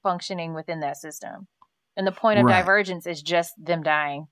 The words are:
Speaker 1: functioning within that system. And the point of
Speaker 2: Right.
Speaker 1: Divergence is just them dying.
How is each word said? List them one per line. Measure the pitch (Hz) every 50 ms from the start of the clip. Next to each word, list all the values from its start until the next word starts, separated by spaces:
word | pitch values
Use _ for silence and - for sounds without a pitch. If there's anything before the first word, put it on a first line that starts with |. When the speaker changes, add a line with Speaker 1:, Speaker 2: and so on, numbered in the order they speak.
| _
Speaker 1:
functioning | 196 180 175 - - 196 175 165 165 160
within | 160 160 - 165 160
that | 151 143 147
system. | - - 156 151 - - - - - 196 _ _ _ _ _ _ _ _ _ _
And | - 190
the | 190
point | 190 - - 226 214 208
of | 202
Speaker 2:
Right. | 247 190 185
Speaker 1:
Divergence | 185 180 196 208 202 185 185 170 -
is | 175 170 147
just | 147 151 175 170 170 - - - 160
them | 156 170 165 151
dying. | 156 151 151 151 147 143 143 156 _